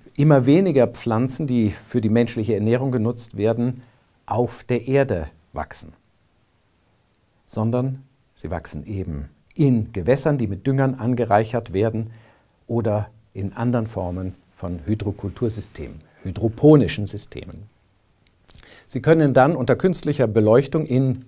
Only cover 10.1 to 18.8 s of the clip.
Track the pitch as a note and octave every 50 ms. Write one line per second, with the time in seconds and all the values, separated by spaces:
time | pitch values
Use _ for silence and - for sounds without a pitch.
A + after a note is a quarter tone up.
10.1 | C3 C3+ - D#3+ D3 C3 A#2 G2 G2 F#2+ - C3+ C3+ C3+ C3+ C3+ C3 - G#2+ B2
11.1 | B2+ A#2+ A#2 A2 G#2 G#2+ G#2+ A2 - A#2 A2 - E2+ G2 A2 A2+ A2 A2 A2 A2
12.1 | - - _ _ _ _ _ _ _ _ _ - A#2 A#2 G#2+ A2 G#2 G#2 G#2 -
13.1 | _ _ _ _ - A2 G#2 F#2 - - A#2 B2 A#2+ A#2+ A2 A2 - G2 F#2 F2+
14.1 | F2 F#2 F#2+ F#2+ F#2 _ _ _ _ - F#2+ F2 F2+ E2+ D2+ G2+ A2 G#2+ G2+ G2+
15.1 | F#2+ - - F#2+ - - B2+ A2 A2 G#2+ - - - - C#2 A#1+ - - - _
16.1 | _ _ - F#2+ E2+ G2+ A2 A2 A2 - - D3+ D#3 C#3+ G#2 - - G#2 G#2 G2
17.1 | - G2+ - - - - - - - - G#2 - _ _ _ _ _ _ _ _
18.1 | _ _ _ _ _ _ _ _ - - - - - -